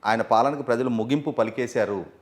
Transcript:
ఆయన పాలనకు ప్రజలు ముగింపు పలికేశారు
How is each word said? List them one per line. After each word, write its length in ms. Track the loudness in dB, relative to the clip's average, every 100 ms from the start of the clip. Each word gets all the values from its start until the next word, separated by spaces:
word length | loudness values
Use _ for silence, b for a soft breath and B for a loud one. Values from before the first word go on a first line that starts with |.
| 0
ఆయన 160 | 0
పాలనకు 400 | 4 4 4 0
ప్రజలు 260 | -2 0 0
ముగింపు 420 | -2 0 -2 -2
పలికేశారు 720 | -2 -2 -2 -4 -2 -2 -2 -8 -16